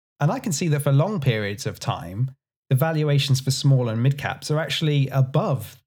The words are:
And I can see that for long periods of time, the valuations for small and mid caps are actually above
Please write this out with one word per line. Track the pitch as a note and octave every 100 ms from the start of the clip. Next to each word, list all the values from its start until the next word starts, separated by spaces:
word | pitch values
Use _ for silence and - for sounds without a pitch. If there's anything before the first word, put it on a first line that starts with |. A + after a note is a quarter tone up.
| _ -
And | D3
I | B3+
can | A3
see | C#3+ F3
that | C#3+
for | C#3+
long | C#3 F#3 G3+
periods | C#3 A2 G2+ G#2 G#2+
of | -
time, | A#2 F2 E2+ G2 C3 - _ _ -
the | C3
valuations | D#3+ D#3 D3+ C#3+ C#3 C3
for | C3
small | - C#3 C3+ A#2+
and | A2+
mid | C3+ C#3
caps | F#2 - -
are | D3+
actually | D#3 - D#3 C#3+ C3
above | C3+ C3 D#3 G3+ A2+ G2+ -